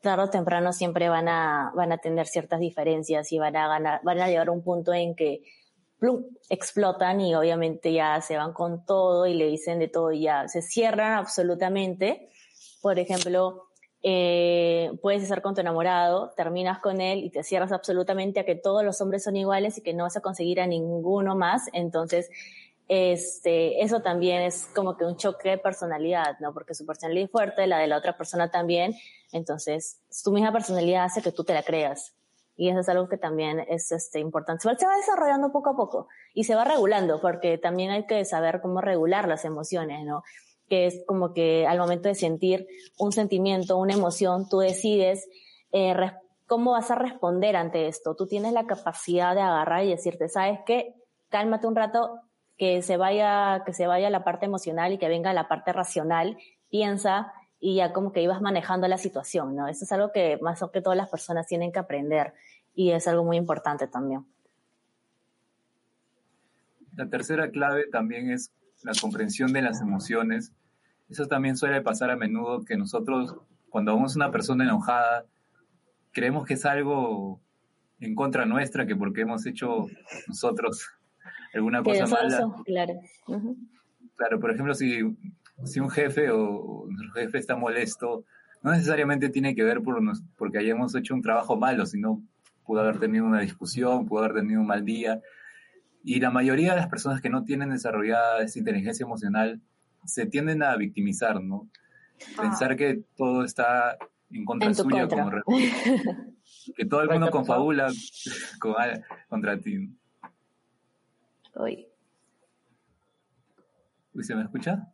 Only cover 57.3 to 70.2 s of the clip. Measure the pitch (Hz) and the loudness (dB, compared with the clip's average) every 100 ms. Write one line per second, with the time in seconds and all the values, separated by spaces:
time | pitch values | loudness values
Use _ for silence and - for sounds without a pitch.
57.3 | - _ _ 190 190 175 180 196 190 170 | -12 _ _ 0 2 2 0 -2 0 2
58.3 | 190 202 190 165 185 185 185 190 139 - | 2 0 0 0 0 2 0 -2 -6 -4
59.3 | 180 139 139 139 151 196 196 208 208 170 | -4 -4 -4 -6 -6 -4 0 0 2 2
60.3 | 147 165 170 180 190 185 185 190 160 - | 2 -2 -4 -4 -2 0 0 0 -6 -4
61.3 | 165 165 170 175 175 156 143 143 151 143 | -4 -2 -2 -2 -4 -4 -4 0 0 0
62.3 | - - - _ - 185 165 170 170 170 | -6 -20 -20 _ 0 2 2 2 2 2
63.3 | 170 170 151 - 147 135 123 135 135 269 | 0 0 -2 -2 -4 -4 -4 -4 -6 -8
64.3 | _ _ _ _ _ _ _ _ _ _ | _ _ _ _ _ _ _ _ _ _
65.3 | _ _ _ _ _ _ _ _ _ _ | _ _ _ _ _ _ _ _ _ _
66.3 | _ _ _ _ _ - - - 123 - | _ _ _ _ _ -20 -10 -6 -6 -2
67.3 | 156 156 - 143 143 143 127 110 120 127 | -2 0 0 0 2 0 -2 -2 -2 -4
68.3 | 127 123 _ _ _ 113 110 110 104 104 | -4 -6 _ _ _ -6 -4 -4 -4 -4
69.3 | - 131 135 127 110 104 98 - 113 | 0 0 2 0 -2 -2 -4 -2 -2